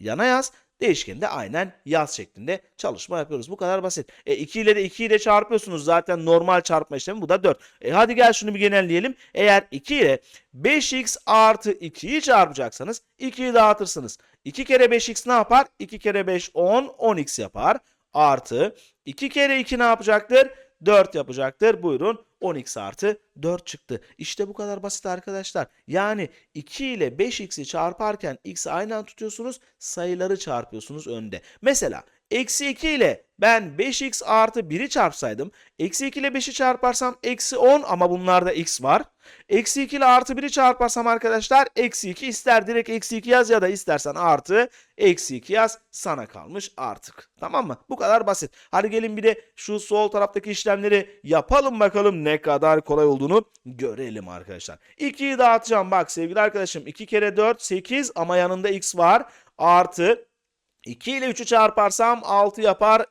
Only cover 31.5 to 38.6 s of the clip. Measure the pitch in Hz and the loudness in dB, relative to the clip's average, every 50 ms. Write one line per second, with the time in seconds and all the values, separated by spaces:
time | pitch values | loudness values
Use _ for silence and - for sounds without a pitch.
31.5 | _ _ - 262 277 - 196 127 85 64 - _ _ _ _ - 208 247 254 - | _ _ 0 0 0 0 0 -4 -6 -8 -14 _ _ _ _ -6 -4 -4 -4 -4
32.5 | - - 285 277 240 - - 208 - - 214 151 120 - _ _ _ - 202 226 | -4 -4 -4 -4 -4 -4 -4 -2 0 2 2 2 2 -2 _ _ _ 0 2 4
33.5 | 233 226 202 160 139 160 233 269 240 - 269 262 - - - - 220 220 220 220 | 4 2 0 -2 -4 -4 -4 -4 -4 -4 -6 -6 -6 -6 -2 2 2 4 4 2
34.5 | 220 240 185 151 156 185 262 - - 285 196 131 - - 139 117 107 113 143 190 | 0 -2 -6 -4 -4 -6 -4 -2 0 0 0 0 -2 -4 -6 -6 -6 -6 -8 -10
35.5 | - _ _ _ _ - 156 190 - - 269 269 - 285 269 277 254 269 247 277 | -12 _ _ _ _ -6 -6 -6 -4 -6 -6 -6 -6 -4 -4 -4 -4 -4 -6 -6
36.5 | - - 262 254 254 254 254 247 247 - 254 247 247 - - 240 247 - - - | -4 -2 0 0 0 0 0 -2 -2 -2 -4 -6 -6 -6 -6 -6 -6 -6 -6 -6
37.5 | 170 165 247 254 285 294 - - 190 180 180 175 180 180 180 180 180 180 175 185 | 0 4 6 6 6 6 4 0 0 0 2 0 0 0 0 2 2 4 2 2
38.5 | - 160 | -2 -2